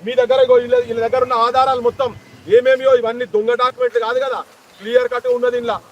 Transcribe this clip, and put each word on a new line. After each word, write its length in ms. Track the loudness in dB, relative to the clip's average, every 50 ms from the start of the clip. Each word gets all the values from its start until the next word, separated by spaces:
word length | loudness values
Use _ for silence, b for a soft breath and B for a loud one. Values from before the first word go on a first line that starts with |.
| -8
మీ 80 | -2 0 0
దగ్గర 180 | 0 2 4 2 4
ఇగో 100 | 4 4 4 4
వీళ్ళ, 140 | 2 0 0 0 -2
వీళ్ళ 120 | -4 -4 -2
దగ్గర 160 | 0 0 0 0 0
ఉన్న 100 | 0 0 0 2
ఆధారాలు 360 | 2 2 2 2 0 0 -2 -4
మొత్తం 200 | -2 -2 -6 -6 -6 -10 -20 -20 -20 -20 -4 2 2 4
ఏమేమియో 360 | 4 4 0 2 2 2 2 2
ఇవన్నీ 260 | 2 -2 -4 -6 -8 -4 -2
దొంగ 160 | -2 0 0 0 0 0
డాక్యుమెంట్లు 380 | -2 -2 -2 -4 -2 -2 -2 -2 -2
కాదు 140 | -4 -4 -4
కదా, 140 | -4 -6 -8 -10 -12 -18 _ _ _ -20 -16
క్లియర్ 320 | -10 0 0 0 0 0 -4
కట్ 140 | -4 -2 -2 -2 0
ఉన్నది 200 | -2 -2 -2 -4
ఇంట్లో. 160 | -4 -4 -6 -6 -8 -14